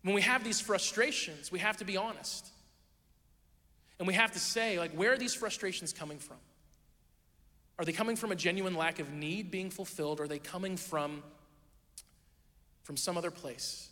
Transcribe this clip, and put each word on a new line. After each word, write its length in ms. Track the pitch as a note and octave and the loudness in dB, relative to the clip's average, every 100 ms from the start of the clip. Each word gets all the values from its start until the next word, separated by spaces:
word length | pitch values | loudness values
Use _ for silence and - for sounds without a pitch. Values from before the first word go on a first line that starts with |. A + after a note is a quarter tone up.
When 120 | F#3 | 4
we 60 | G3+ | 4
have 200 | G3 B3+ | 6 4
these 160 | A3+ G#3+ | 2 -2
frustrations, 920 | - G3 - G3+ C4 - - D3+ D3 | 2 2 2 2 2 2 -2 -6 -6
we 60 | F3+ | 0
have 180 | G#3 G#3 | 0 0
to 80 | G3 | -2
be 100 | F#3+ | 0
honest. 500 | A3 G#3 - - - - - _ _ _ _ _ _ _ _ _ _ _ _ - | -2 -4 -6 -8 -10 -20 -20 _ _ _ _ _ _ _ _ _ _ _ _ -2
And 80 | F3+ | 2
we 80 | F#3 | 4
have 180 | A3 | 4
to 60 | F3+ | 2
say, 380 | - A3+ A3+ F3+ | 0 2 2 2
like, 140 | E3+ | 0
"Where 220 | D#3 G#3 | 2 4
are 40 | B3+ | 4
these 160 | A#3+ | 2
frustrations 600 | - A3 - G3 F3 E3 | -2 -2 -2 -2 -2 -6
coming 260 | - D3+ D3 | -6 -8 -10
from? 160 | - A#2 - _ - - _ _ _ _ _ _ - _ _ - | -12 -16 -20 _ -20 -20 _ _ _ _ _ _ -20 _ _ -4
Are 60 | E3 | -2
they 80 | |
coming 240 | E3 A3 A3+ | 2 2 2
from 160 | A3+ | 0
a 20 | F3+ | 2
genuine 400 | F3 F#3 F#3 E3 | 2 2 2 2
lack 240 | E3 D#3+ | 2 2
of 100 | D3 | -6
need 420 | D3 D3+ F#3+ F#3+ | -4 -2 -2 -2
being 180 | F#3 F#3+ | -4 -4
fulfilled? 500 | F#3 F#3+ - D3 D3+ | -6 -8 -2 -2 0
Or 40 | |
are 40 | D3 | -2
they 120 | D3 | -4
coming 360 | C#3+ F3+ F#3+ F#3 | -6 -4 -2 -4
from, 480 | - D#3 D3 D3 - - - - - - _ - - - _ _ _ _ _ _ | -2 0 0 -4 -12 -20 -20 -20 -20 -20 _ -20 -20 -20 _ _ _ _ _ _
from 140 | - C#3 | -8 -2
some 200 | - F3 | 0 0
other 140 | E3+ | -2
place? 560 | - C#3+ A#2+ - - - | -4 -10 -6 -6 -8 -12